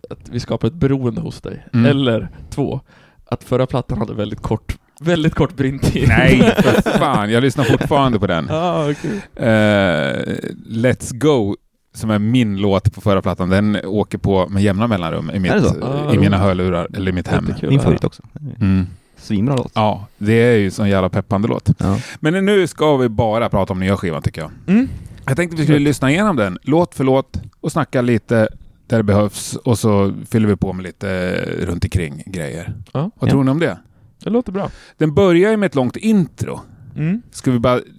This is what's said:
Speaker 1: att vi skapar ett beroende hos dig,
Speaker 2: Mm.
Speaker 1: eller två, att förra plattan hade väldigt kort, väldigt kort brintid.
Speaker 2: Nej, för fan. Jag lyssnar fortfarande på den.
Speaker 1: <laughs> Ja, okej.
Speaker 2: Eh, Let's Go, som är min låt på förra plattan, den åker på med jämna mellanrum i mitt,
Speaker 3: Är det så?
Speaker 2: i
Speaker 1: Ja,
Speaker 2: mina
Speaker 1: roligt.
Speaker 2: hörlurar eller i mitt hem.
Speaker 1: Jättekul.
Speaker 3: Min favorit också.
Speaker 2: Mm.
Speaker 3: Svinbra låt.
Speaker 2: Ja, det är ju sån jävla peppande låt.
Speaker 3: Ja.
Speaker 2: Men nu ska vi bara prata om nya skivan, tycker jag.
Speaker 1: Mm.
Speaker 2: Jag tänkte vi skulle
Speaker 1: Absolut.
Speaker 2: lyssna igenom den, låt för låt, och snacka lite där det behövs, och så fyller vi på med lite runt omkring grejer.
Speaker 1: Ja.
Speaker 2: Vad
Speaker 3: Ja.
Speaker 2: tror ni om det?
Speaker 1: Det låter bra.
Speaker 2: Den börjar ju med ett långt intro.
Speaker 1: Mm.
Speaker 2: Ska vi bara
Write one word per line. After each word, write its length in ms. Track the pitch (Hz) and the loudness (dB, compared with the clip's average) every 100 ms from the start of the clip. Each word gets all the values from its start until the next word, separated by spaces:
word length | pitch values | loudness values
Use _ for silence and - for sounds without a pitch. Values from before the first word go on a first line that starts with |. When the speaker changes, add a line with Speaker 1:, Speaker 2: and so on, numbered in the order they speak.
| - | -16
Speaker 1:
att 180 | - - | -16 -10
vi 100 | 120 | -8
skapar 280 | - 120 117 | -6 -2 -2
ett 60 | |
beroende 460 | 165 135 135 123 110 | 0 0 0 -2 -4
hos 200 | - - | -8 -10
dig, 260 | - 95 - | -14 -14 -4
Speaker 2:
Mm. 140 | 120 123 | 2 2
Speaker 1:
eller 380 | 143 131 113 92 - - | 2 2 0 -4 -14 -12
två, 300 | - 127 135 - - _ _ - | -6 -4 -4 -12 -20 _ _ -10
att 140 | 120 | -10
förra 220 | - 123 127 | -2 -2 0
plattan 320 | 135 - 117 | -2 -4 -6
hade 160 | 107 | -6
väldigt 260 | 110 107 - | -6 -6 -6
kort, 340 | - 110 - - _ _ | -6 -6 -6 -12 _ _
väldigt 340 | 156 170 156 | -2 0 0
kort 220 | - 147 - | 0 -2 0
brintid. 520 | 135 135 - - 120 | -4 0 -2 2 4
Speaker 2:
Nej, 320 | 113 131 131 220 - | 4 6 6 6 4
för 360 | - - 220 202 | 4 2 2 0
fan. 320 | 160 120 104 | 0 0 0
Jag 100 | 117 | 2
lyssnar 220 | 135 135 | 2 0
fortfarande 540 | 123 139 139 147 135 110 | 0 0 2 2 2 0
på 60 | 95 | 0
den. 200 | 85 73 | -2 -2
Speaker 1:
<laughs> 40 | |
Ja, 400 | 156 175 165 147 | -2 -2 -2 -2
okej. 300 | 147 - 202 - - | -4 -6 -8 -10 -4
Speaker 2:
Eh, 880 | 120 110 107 101 95 78 69 - - - - - - | 2 4 4 4 2 2 -2 -4 -6 -6 -8 -12 -10
Let's 520 | 113 123 - - 123 | 0 0 0 -6 -2
Go, 380 | 151 139 101 - _ _ _ | 2 2 0 -4 _ _ _
som 160 | - 110 | -8 -2
är 80 | 104 | 0
min 380 | 107 127 110 98 | 2 2 2 0
låt 380 | 101 95 - | 2 2 0
på 60 | - | -2
förra 220 | 107 95 | 0 0
plattan, 260 | 92 87 90 | 0 -2 0
den 300 | 95 107 104 | 2 2 -2
åker 340 | 95 104 - 101 | -2 -2 -2 -4
på 300 | - 95 87 | 0 0 0
med 140 | 98 | 0
jämna 240 | 104 95 117 | 0 2 0
mellanrum 440 | 101 82 80 78 | 0 -2 -4 -4
i 40 | 98 | -2
mitt, 140 | 90 | 0
Speaker 3:
Är 40 | - | 2
det 60 | 107 | 2
så? 60 | 78 | 0
Speaker 2:
i 20 | |
Speaker 1:
Ja, 260 | 120 143 147 | -4 -4 0
Speaker 2:
mina 120 | - | 2
Speaker 1:
roligt. 120 | 101 98 | 4 4
Speaker 2:
hörlurar 480 | 98 90 92 87 85 | 2 2 0 -2 -4
eller 140 | - 95 | -4 -2
i 40 | |
mitt 140 | 92 85 | -2 -2
hem. 180 | 90 87 | -2 -2
Speaker 1:
Jättekul. 200 | - - | -4 0
Speaker 3:
Min 100 | 135 | 2
favorit 240 | - 78 | 2 0
också. 180 | - - - - 143 - | -2 -6 -20 -16 -14 -2
Speaker 2:
Mm. 260 | 101 95 92 85 _ _ | 2 2 0 -8 _ _
Speaker 3:
Svinbra 400 | - 214 120 135 | -4 -2 0 0
låt. 160 | - | -2
Speaker 2:
Ja, 320 | - 107 98 101 _ | 0 0 0 -10 _
det 140 | 104 | 2
är 240 | 113 120 117 | 4 6 4
ju 140 | 98 | 2
sån 180 | 90 104 | 0 2
jävla 200 | 98 92 | 2 2
peppande 400 | 104 - 98 107 | -2 -2 -2 0
låt. 220 | 58 - - | -2 0 0
Speaker 3:
Ja. 200 | 90 98 - - | 0 -2 -4 -4
Speaker 2:
Men 240 | 156 185 | -2 0
nu 220 | 196 208 170 | 2 2 0
ska 300 | - 156 139 | 0 2 2
vi 120 | 123 | 2
bara 400 | 110 117 110 107 | 0 0 0 0
prata 240 | 104 95 | 0 -2
om 80 | 92 | -2
nya 160 | 92 98 | 0 0
skivan, 260 | 92 73 | -2 -4
tycker 180 | - - | -4 -6
jag. 100 | 76 - - | -12 -12 0
Speaker 1:
Mm. 220 | 208 269 - - - - | 2 2 -6 -14 -12 -4
Speaker 2:
Jag 100 | 131 | -2
tänkte 200 | 170 165 | -2 0
vi 60 | |
skulle 140 | 147 151 | 2 4
Speaker 1:
Absolut. 120 | 143 | 2
Speaker 2:
lyssna 220 | 139 131 | 0 0
igenom 260 | 156 214 147 | 2 0 0
den, 220 | 101 90 | -2 -4
låt 320 | - 156 170 | 0 0 0
för 100 | - | 0
låt, 360 | 135 135 127 - - _ | 2 2 0 -10 -12 _
och 120 | 127 | -6
snacka 280 | 170 135 135 | -4 -2 0
lite 460 | 123 113 - 113 110 - - _ _ | 2 0 2 2 2 -2 -20 _ _
där 100 | 117 | 0
det 60 | |
behövs, 540 | 104 101 104 - - - | 2 2 0 -4 -10 -6
och 220 | - 113 | -2 0
så 360 | 113 101 98 101 107 | 2 2 2 -2 -2
fyller 180 | 113 107 | 0 2
vi 80 | 98 | 2
på 160 | 98 | 0
med 100 | 92 | -4
lite 500 | 92 - 101 92 90 90 87 82 87 | -10 -10 -6 -4 -2 -4 -4 -6 -4
runt 180 | 87 | -4
omkring 380 | 82 92 80 73 - | -2 -2 -4 -8 -12
grejer. 460 | 92 73 78 92 - - | -10 -8 -10 -12 -14 -10
Speaker 1:
Ja. 180 | 127 175 | -6 -6
Speaker 2:
Vad 140 | - 123 | -4 0
Speaker 3:
Ja. 40 | |
Speaker 2:
tror 120 | 135 | 2
ni 60 | 131 | 2
om 80 | 143 | 0
det? 200 | 156 87 _ _ - _ | -2 -4 _ _ -20 _
Speaker 1:
Det 60 | - | -4
låter 220 | 226 247 | -4 -4
bra. 180 | 190 160 - - _ | -6 -8 -10 -20 _
Speaker 2:
Den 160 | 156 | 0
börjar 360 | 147 196 170 202 | 2 4 4 4
ju 60 | 220 | 2
med 100 | 190 | 0
ett 80 | |
långt 220 | 143 123 - | 0 -2 -2
intro. 640 | 220 214 156 - - 65 - - - - | 0 2 0 -4 -8 -8 -14 -20 -16 -6
Speaker 1:
Mm. 260 | 156 214 - | -4 -4 -8
Speaker 2:
Ska 200 | - - | -6 -2
vi 80 | 123 | 0
bara 220 | 123 123 - | 2 0 -4